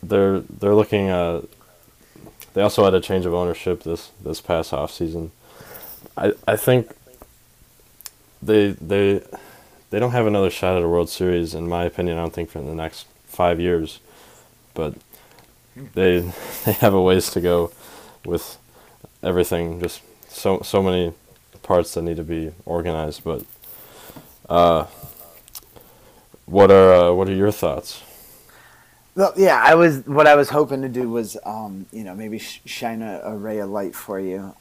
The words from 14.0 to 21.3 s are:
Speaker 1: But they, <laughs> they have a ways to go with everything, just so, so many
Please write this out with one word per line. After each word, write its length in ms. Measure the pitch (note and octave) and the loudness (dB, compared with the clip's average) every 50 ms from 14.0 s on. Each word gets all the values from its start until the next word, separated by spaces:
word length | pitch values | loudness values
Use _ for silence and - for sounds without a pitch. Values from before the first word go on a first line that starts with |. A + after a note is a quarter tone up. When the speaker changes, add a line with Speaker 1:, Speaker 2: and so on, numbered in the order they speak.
| _ _ - - - - - - _ _ _ _ _ _ - | _ _ -20 -20 -20 -20 -20 -20 _ _ _ _ _ _ -8
Speaker 1:
But 220 | E2+ D#2+ D2 - - _ _ - - _ _ _ - _ _ _ _ _ _ _ C3 C#3 A2 - | -6 -6 -6 -8 -12 _ _ -20 -20 _ _ _ -20 _ _ _ _ _ _ _ -20 -18 -10 -2
they, 240 | F#2 F#2 F2+ F2+ F2 | 0 2 4 4 2
<laughs> 440 | F2 F2 - - - - - - - | 0 -4 -10 -14 -14 -14 -12 -6 -2
they 80 | A2 G#2 | -2 0
have 200 | - B2 G#2 G2 | 2 2 4 4
a 80 | F#2+ | 4
ways 300 | F#2 F#2 F#2 F#2 F2 - | 4 4 4 2 2 -2
to 100 | - F#2 | -4 -2
go 300 | F2 F2 F2 F2 E2+ E2 - - - - - - - - - _ - | 0 2 2 2 0 -2 -6 -14 -20 -20 -20 -20 -20 -20 -20 _ -8
with 320 | - F2 E2 - - - - _ _ _ - _ _ _ _ - - _ - - | -6 -6 -6 -6 -8 -20 -20 _ _ _ -20 _ _ _ _ -20 -20 _ -8 -4
everything, 580 | F2+ F2+ F2+ F2 - F#2 E2+ E2+ E2 E2+ F2 | -2 0 0 0 0 0 -4 -4 -4 -6 -8
just 200 | F2 E2+ - - - - - _ - - | -8 -8 -10 -12 -20 -20 -20 _ -20 -20
so, 320 | - - - G2+ F#2+ - | -14 -4 -2 -2 -2 -2
so 220 | - - - G2 F#2+ | -2 -2 0 0 2
many 300 | F#2+ F#2 F2+ F2 E2+ E2 _ _ _ | 2 0 0 -2 -2 -6 _ _ _